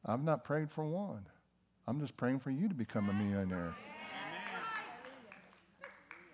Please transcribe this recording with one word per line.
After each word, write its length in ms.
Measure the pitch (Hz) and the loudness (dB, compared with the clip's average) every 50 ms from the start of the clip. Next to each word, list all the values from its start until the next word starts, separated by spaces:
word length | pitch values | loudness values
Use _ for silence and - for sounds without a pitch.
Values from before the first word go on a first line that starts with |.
| - | 2
I've 180 | - 107 123 143 | 2 2 4 4
not 200 | 160 156 127 - | 4 4 2 2
prayed 280 | - 143 151 156 147 | 2 2 2 2 0
for 140 | - 160 156 | 0 -2 -2
one. 400 | 151 160 185 202 190 131 107 95 - - - _ _ _ _ _ _ _ _ _ - | 0 0 0 -2 -2 -4 -6 -8 -12 -16 -20 _ _ _ _ _ _ _ _ _ 0
I'm 120 | 117 147 | 0 0
just 180 | 147 123 - - | 0 -2 -2 2
praying 220 | 127 123 131 135 | 2 4 4 2
for 120 | 131 139 | 2 0
you 160 | 131 139 185 226 | 0 2 2 2
to 60 | 190 | 2
become 360 | 127 113 - - 113 101 101 | 2 0 0 2 2 4 4
a 40 | 98 | 4
millionaire. 600 | 104 107 101 101 98 98 92 92 90 87 85 85 - - - - - - - - - - - - - - - - - 240 233 - - - - 240 240 247 254 269 262 254 - - - - - - - - _ - _ - - - - - - - - - - | 4 4 4 4 4 4 2 2 0 0 -2 -4 -6 -10 -12 -12 -10 -10 -8 -6 -6 -6 -6 -6 -6 -6 -4 -4 -4 -2 -2 -2 -2 -4 -6 -10 -10 -12 -12 -14 -14 -16 -16 -18 -18 -18 -20 -20 -20 -20 _ -18 _ -16 -16 -16 -18 -18 -18 -18 -18 -18 -20